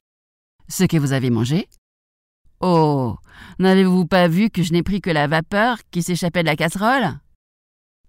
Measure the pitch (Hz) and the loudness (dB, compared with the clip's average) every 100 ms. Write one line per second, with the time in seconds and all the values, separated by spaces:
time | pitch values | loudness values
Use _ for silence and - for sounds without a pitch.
0 | _ _ _ _ _ _ - - 185 160 | _ _ _ _ _ _ -10 -2 0 0
1 | 139 135 127 117 120 160 - _ _ _ | 0 -2 0 0 0 -2 -6 _ _ _
2 | _ _ _ _ _ - 185 165 156 143 | _ _ _ _ _ -6 0 2 2 0
3 | 123 - - - - - 185 190 190 180 | -4 -6 -14 -20 -14 0 2 4 4 2
4 | 170 190 175 170 220 - 156 170 165 196 | 2 2 4 2 0 0 -2 0 -2 -4
5 | 185 151 143 160 165 202 233 233 - 175 | -2 -2 0 -2 -2 -2 0 -2 -6 -6
6 | 170 175 175 180 160 151 160 185 214 277 | -4 -2 -2 -2 -2 0 -2 -2 0 0
7 | 202 143 _ _ _ _ _ _ _ _ | -2 -6 _ _ _ _ _ _ _ _